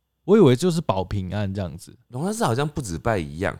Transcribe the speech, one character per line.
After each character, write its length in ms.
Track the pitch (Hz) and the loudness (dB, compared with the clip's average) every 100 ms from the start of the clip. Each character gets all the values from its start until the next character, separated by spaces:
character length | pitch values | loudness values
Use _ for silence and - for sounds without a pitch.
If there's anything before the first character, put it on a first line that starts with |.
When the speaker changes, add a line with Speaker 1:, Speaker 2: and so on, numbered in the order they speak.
| _ _ - | _ _ 4
Speaker 1:
我 120 | 220 | 6
以 20 | |
为 160 | 147 120 | 8 6
就 140 | 185 | 2
是 80 | 165 | 0
保 240 | - 95 | -2 -4
平 300 | 92 104 92 | -4 -6 -4
安 180 | 101 101 | -4 -4
这 80 | 98 | -4
样 140 | 87 87 | -8 -10
子。 200 | - - _ | -18 -20 _
Speaker 2:
龙 140 | 127 | -6
山 80 | 185 | -6
寺 100 | 220 180 | -2 -2
好 80 | |
像 140 | 117 151 | 0 -2
不 140 | 160 | -4
止 160 | 107 80 | -8 -4
拜 200 | 117 104 | -2 -2
一 220 | 73 76 | -4 -6
样， 180 | 95 | -6